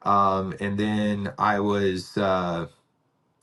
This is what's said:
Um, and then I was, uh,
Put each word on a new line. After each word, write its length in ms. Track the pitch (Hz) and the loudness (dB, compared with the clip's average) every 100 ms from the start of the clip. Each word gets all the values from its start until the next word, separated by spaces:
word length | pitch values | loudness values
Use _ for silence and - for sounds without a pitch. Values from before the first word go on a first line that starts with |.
Um, 520 | - 101 98 95 95 90 | 0 4 4 2 -2 -4
and 180 | 101 101 | -4 -2
then 540 | 107 107 104 101 98 - | 0 0 0 -2 -4 -2
I 220 | 104 101 | 0 2
was, 580 | 104 101 98 92 - - | 0 2 0 -2 -4 -2
uh, 480 | 98 92 87 85 82 _ _ _ _ _ _ _ | 0 0 0 -4 -6 _ _ _ _ _ _ _